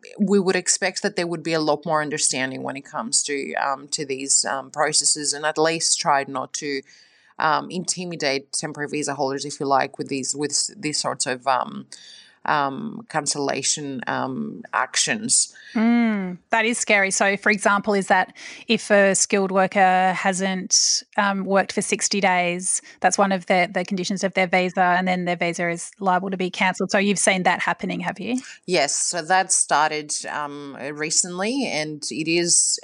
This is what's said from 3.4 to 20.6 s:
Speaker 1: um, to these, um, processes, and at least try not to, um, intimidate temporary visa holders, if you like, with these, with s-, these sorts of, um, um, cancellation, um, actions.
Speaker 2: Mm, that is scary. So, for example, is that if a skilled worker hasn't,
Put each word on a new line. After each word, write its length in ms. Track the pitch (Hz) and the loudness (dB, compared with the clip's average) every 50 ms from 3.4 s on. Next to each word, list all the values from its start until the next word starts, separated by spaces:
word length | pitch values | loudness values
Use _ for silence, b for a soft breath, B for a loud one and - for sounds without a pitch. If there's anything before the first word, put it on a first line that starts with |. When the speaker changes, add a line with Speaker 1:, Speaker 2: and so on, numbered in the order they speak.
| - - 78 | -4 -4 -4
Speaker 1:
um, 320 | - - 139 139 139 139 147 | -4 -2 -4 -4 -6 -6 -10
to 180 | - - 151 | -8 -8 -6
these, 400 | 131 135 131 139 135 - - - | -6 -6 -6 -2 0 0 0 0
um, 240 | 98 113 - - - | 0 -4 -6 -6 -8
processes, 640 | - 147 156 151 151 - 147 139 - 156 147 135 143 | -4 -2 0 0 2 2 2 0 0 0 -2 -4 -4
and 100 | 143 151 | -2 -2
at 140 | 151 156 156 | -2 0 2
least 420 | 156 160 165 165 160 - - - | 2 2 2 0 0 0 0 0
try 240 | - 170 147 139 139 | 2 2 2 2 0
not 280 | - 135 131 127 - - | -2 -6 -8 -8 -8 -8
to, 260 | - 156 147 139 135 - b b b b b b b b b b - | -8 -6 -6 -6 -6 -8 b b b b b b b b b b -2
um, 320 | - 156 147 143 143 143 | 0 2 2 0 -2 -4
intimidate 800 | 156 185 165 - - 170 185 175 170 - 151 139 135 139 139 - | -8 -8 -4 -4 -6 -6 -6 -8 -6 -2 -2 0 -2 -2 -4 -6
temporary 360 | - - - 151 147 147 147 139 | -8 -6 -6 -6 -6 -6 -8 -6
visa 260 | 147 151 143 139 139 | -4 -4 -4 -4 -4
holders, 300 | 139 143 135 139 139 135 | -2 -2 -2 -2 -4 -6
if 160 | 143 - - | -8 -8 -4
you 60 | 151 | 0
like, 320 | 139 139 131 135 135 - - | 2 2 2 2 0 -4 -10
with 100 | 143 131 | -8 -6
these, 260 | 143 135 131 - - | -6 -6 -4 -4 -4
with 160 | 139 - 214 | -4 -4 -2
s-, 220 | 220 - - - - | -2 -2 -2 -4 -6
these 220 | - - 151 147 - | -6 -6 -4 -4 -2
sorts 280 | - 135 127 131 - | -2 -4 -4 -4 -4
of, 200 | 135 127 123 123 | -4 -4 -2 0
um, 400 | 139 127 123 - - 135 139 135 - B B B B B B B B B B B - | 0 0 0 0 -4 -8 -14 -14 -14 B B B B B B B B B B B -2
um, 580 | 151 147 139 139 135 139 147 147 - - - - | 0 0 0 0 -2 -4 -8 -8 -10 -10 -12 -6
cancellation, 920 | - 156 147 143 - 147 139 139 - 135 135 - - 151 147 139 135 123 - | -6 -4 -2 -2 -4 -2 -2 -2 -2 -2 -2 -2 -2 -2 -4 -8 -8 -8 -6
um, 560 | - 131 131 127 131 131 147 147 143 - - - - | -4 -4 -4 -4 -4 -4 -6 -6 -8 -8 -12 -12 -4
actions. 800 | - 107 127 - - - - - 127 107 107 131 - - - - B B B B B | -2 -2 -2 0 0 -2 0 0 -2 -2 -2 0 0 0 0 -2 B B B B B
Speaker 2:
Mm, 640 | 226 220 233 240 240 233 220 214 202 190 180 180 - _ - | 2 4 4 4 4 4 2 0 0 -4 -6 -8 -10 _ -2
that 140 | - 226 220 | 0 2 2
is 140 | 226 240 - | 2 0 0
scary. 320 | - - 214 202 196 190 | 2 2 4 4 4 2
So, 260 | 196 - 220 196 202 | 2 2 2 2 2
for 140 | 190 - 214 | 2 2 0
example, 420 | 214 202 - 214 202 202 - 220 | 0 2 2 2 2 2 2 2
is 160 | 202 196 185 - | 0 2 4 4
that 260 | 202 185 180 - - B B B B B B | 4 2 2 0 -4 B B B B B B
if 240 | B 220 - - - | B 0 0 2 4
a 240 | 208 202 196 196 185 | 6 6 6 6 4
skilled 380 | - - - - 202 190 190 | 2 2 2 2 2 2 2
worker 600 | 190 196 190 185 - 208 190 185 185 185 185 185 175 | 2 2 2 4 4 4 6 6 6 6 4 4 2
hasn't, 880 | - - 196 190 180 190 190 190 180 | 2 0 0 0 0 -2 -2 -2 -4